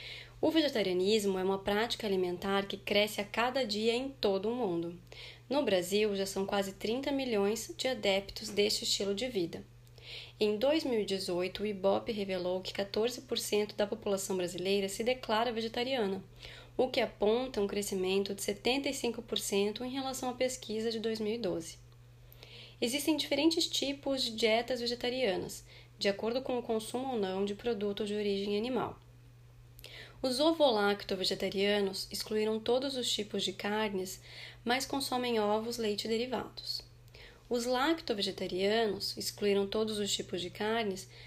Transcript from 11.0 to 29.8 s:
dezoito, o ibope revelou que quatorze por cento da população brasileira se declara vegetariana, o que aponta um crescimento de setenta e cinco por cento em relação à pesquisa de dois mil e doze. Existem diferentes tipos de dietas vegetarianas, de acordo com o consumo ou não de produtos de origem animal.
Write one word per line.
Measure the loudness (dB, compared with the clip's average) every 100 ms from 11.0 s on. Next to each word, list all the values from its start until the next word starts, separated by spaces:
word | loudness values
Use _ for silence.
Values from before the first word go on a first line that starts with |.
dezoito, | 0 -2 -2 -2 -2 -2
o | -4
ibope | 0 2 2 0
revelou | -4 -2 -2 0 -2
que | -2
quatorze | -4 -2 0 0 -2
por | -4 -4
cento | 0 2 2 0
da | -2
população | -2 -2 -2 0 -2
brasileira | -2 -2 0 2 0
se | -2
declara | -2 -2 0 2 2
vegetariana, | 0 -2 -2 0 0 0 -2 -6 -16 -16 -16 -6 0
o | 2
que | 2
aponta | 0 2 4 4 2 0
um | 0
crescimento | 0 -2 0 2 2 0
de | -2
setenta | -4 0 0 0 0
e |
cinco | -2 -2 -4
por | -4 -4
cento | 0 2 2 0
em | -6
relação | -4 -4 -4 -4
à |
pesquisa | 0 0 -2 -4 -2 -2
de | -2
dois | -2 0
mil | -2
e | 0
doze. | 0 -2 -4 -12 -20 -20 -20 -20 -20 -20 -20 -18 -18 -2
Existem | 0 2 2 0
diferentes | 2 4 4 4 2
tipos | 0 -2 -2 -2 0
de | 0
dietas | 2 4 4 2 -2
vegetarianas, | -2 -2 -2 0 2 0 -4 -10 -14 -20 -20 -2
de | 0
acordo | 0 0 -2
com | 0 -2
o |
consumo | 0 -2 0 -4 -2
ou | 0
não | 0 0
de | -2
produtos | -2 -2 0 -2 -2 -2
de |
origem | 0 0 0 0 0
animal. | 0 0 -2 -6 -18 -20 -20 -20 -20 -20 -20 -20